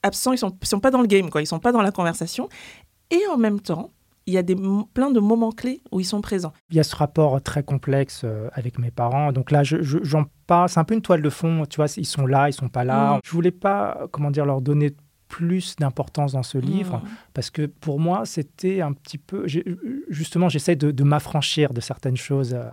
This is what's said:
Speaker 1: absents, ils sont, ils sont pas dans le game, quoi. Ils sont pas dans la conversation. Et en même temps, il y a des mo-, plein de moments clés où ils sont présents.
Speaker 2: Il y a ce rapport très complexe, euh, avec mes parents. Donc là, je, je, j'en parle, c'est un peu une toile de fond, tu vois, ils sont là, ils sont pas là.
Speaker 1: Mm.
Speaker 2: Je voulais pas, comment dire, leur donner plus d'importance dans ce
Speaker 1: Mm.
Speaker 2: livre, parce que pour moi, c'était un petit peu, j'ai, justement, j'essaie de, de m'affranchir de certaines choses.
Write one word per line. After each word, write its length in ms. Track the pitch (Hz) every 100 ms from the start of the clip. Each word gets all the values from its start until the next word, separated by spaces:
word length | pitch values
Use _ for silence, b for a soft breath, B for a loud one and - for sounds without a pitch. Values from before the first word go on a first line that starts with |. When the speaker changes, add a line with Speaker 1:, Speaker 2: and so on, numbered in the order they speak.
Speaker 1:
absents, 300 | 202 - 254
ils 40 | 254
sont, 180 | 202 185
ils 60 | -
sont 120 | 202
pas 120 | 262
dans 100 | 262
le 60 | 233
game, 220 | 196 175
quoi. 120 | 156
Ils 60 | 151
sont 120 | 165
pas 120 | 240
dans 100 | 240
la 100 | 202
conversation. 580 | 190 170 165 165 - 381 B B B _ _ _
Et 120 | 339 403
en 60 | 294
même 220 | 220 202
temps, 320 | - 165 - _ _ _ -
il 60 | 185
y 20 |
a 60 |
des 120 | 180 185
mo-, 320 | 190 202 214
plein 160 | - 269
de 80 | 247
moments 320 | 202 233 226
clés 300 | 220 247 269 -
où 80 | 185
ils 60 | 185
sont 160 | 208
présents. 320 | 202 196 165 - _
Speaker 2:
Il 80 | 160
y 20 |
a 40 |
ce 120 | 147 -
rapport 460 | 147 - 151 135
très 220 | - 147
complexe, 580 | 139 135 - 135 135 -
euh, 260 | 117 107 113
avec 240 | - 123 120
mes 120 | 117
parents. 400 | - 120 135 147
Donc 180 | 131 135
là, 120 | 147
je, 180 | 139 160
je, 160 | 151 151
j'en 220 | 160 156 143 _ -
parle, 220 | 175 180
c'est 100 | 175
un 40 |
peu 100 | 160
une 80 | 226
toile 200 | 185 175
de 60 | 151
fond, 360 | - 165 165 151
tu 80 | -
vois, 100 | 151 -
ils 80 | 143
sont 200 | - 131
là, 200 | 135 143
ils 60 |
sont 160 | - 127
pas 140 | 127
là. 320 | 123 135 139 139
Speaker 1:
Mm. 40 | -
Speaker 2:
Je 60 |
voulais 200 | 170 175
pas, 560 | 180 196 202 - - 156
comment 180 | - 147
dire, 140 | 143 143
leur 160 | 135
donner 300 | 131 147 147 143 _ _ _
plus 480 | - 170 185 180 -
d'importance 560 | 143 127 - - 143
dans 100 | 131
ce 140 | 120 135
Speaker 1:
Mm. 20 |
Speaker 2:
livre, 400 | 127 180 185 113 202 226 B
parce 160 | - -
que 160 | - 151
pour 340 | - 156 143
moi, 220 | 165 185 226
c'était 560 | - 147 - 185 190
un 120 | 156
petit 240 | 143 - 151
peu, 300 | _ 196 175
j'ai, 180 | 143 - 175 254 269 339
justement, 400 | 151 156 165 180
j'essaie 260 | 147 - 165
de, 160 | 147
de 120 | 135
m'affranchir 720 | 143 147 - 156 139 - 147
de 80 | 120
certaines 360 | - 135 139 127
choses. 380 | - 139 127 123 117